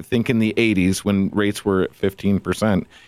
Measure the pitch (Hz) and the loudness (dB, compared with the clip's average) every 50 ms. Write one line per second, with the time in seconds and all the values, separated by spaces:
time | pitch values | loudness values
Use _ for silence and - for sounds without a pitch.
0 | - - 117 117 110 - 123 113 110 110 - 117 117 113 104 92 87 92 95 - | -10 -4 -2 -2 0 0 0 0 0 0 0 0 2 2 2 2 2 2 0 0
1 | - 101 101 98 98 - - 104 101 104 104 - - 101 98 92 92 - - - | 0 0 0 0 0 0 0 0 0 0 -2 -2 -2 0 0 0 0 -2 -4 -4
2 | - 98 - - - 98 101 92 - 90 92 - 104 110 98 90 - - - - | -4 -4 -4 -2 -2 -2 -2 -2 -2 -4 -4 -2 0 0 0 0 -2 -4 -12 -20
3 | - | -20